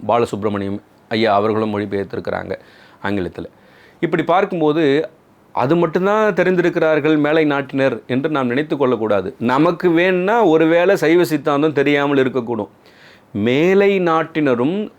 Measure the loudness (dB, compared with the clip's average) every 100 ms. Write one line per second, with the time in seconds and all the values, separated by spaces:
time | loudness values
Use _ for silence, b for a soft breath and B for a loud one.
0 | -2 0 0 -4 -4 -4 -6 -8 -12 _
1 | -8 -2 2 2 0 -2 -2 -4 -4 -4
2 | -6 -8 -8 -8 -8 -12 B B B B
3 | -6 -4 -6 -8 -16 b b b b b
4 | -4 -2 0 0 0 0 0 2 2 2
5 | -2 -10 _ _ _ -2 0 2 2 0
6 | 0 2 2 2 0 2 0 0 0 2
7 | 2 2 2 2 2 0 -2 -2 0 -2
8 | -4 -4 -2 -2 -2 -2 -2 -2 0 0
9 | 0 0 -2 -4 -2 2 2 0 0 2
10 | 2 0 0 2 4 4 4 2 2 2
11 | 2 2 2 -2 -2 0 0 0 2 2
12 | 2 0 0 -2 -4 -6 -8 _ B B
13 | B B _ -4 0 2 2 2 2 0
14 | 0 -2 -2 -2 0 0 0 -4 -8